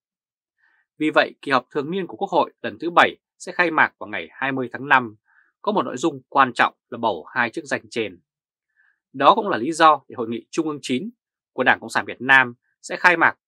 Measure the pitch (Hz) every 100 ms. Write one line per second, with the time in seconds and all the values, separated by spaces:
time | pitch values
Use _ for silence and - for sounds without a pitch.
0 | _ _ _ _ _ _ _ _ _ -
1 | 151 151 - - 143 131 - 151 147 190
2 | 170 - 196 160 - - 117 104 165 170
3 | 110 - _ _ - 127 175 156 113 -
4 | 101 101 80 - 135 135 120 117 139 131
5 | 113 107 _ _ _ _ - 196 127 127
6 | 160 135 - 143 127 127 120 - - 120
7 | 113 85 - 127 117 165 143 117 110 120
8 | 104 87 _ _ _ _ _ _ _ _
9 | _ 135 143 196 202 120 139 156 160 143
10 | - 113 113 113 - - 156 143 - 127
11 | 220 - _ _ _ - 127 104 110 120
12 | 104 92 127 135 123 120 _ _ - 180
13 | 180 170 127 -